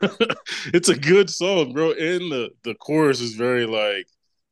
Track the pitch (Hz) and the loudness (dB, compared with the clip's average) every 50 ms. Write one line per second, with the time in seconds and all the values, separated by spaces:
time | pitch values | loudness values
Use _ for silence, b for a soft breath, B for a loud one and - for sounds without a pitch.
0 | 202 208 - - 226 226 - - - B B B B B - 180 175 196 170 156 | -4 -4 -2 -2 -2 -2 -2 -6 -10 B B B B B 0 2 4 2 2 2
1 | 139 151 185 202 196 160 - - 170 190 196 175 147 123 123 147 160 165 - - | 2 4 6 6 4 4 0 -4 -2 0 0 0 0 0 -2 -2 0 0 0 -2
2 | 160 165 180 180 180 170 143 123 113 - - _ - 120 107 - - - 151 156 | -2 -4 -4 -4 -4 -4 -4 -6 -6 -8 -10 _ -10 -10 -10 -10 -6 -2 2 2
3 | 156 139 131 120 120 117 110 110 120 127 123 123 117 110 113 107 107 104 101 95 | 4 4 2 0 -2 -6 -4 -2 -2 0 0 0 0 0 0 0 0 0 -2 -4
4 | 92 - _ _ _ _ _ _ _ _ | -6 -10 _ _ _ _ _ _ _ _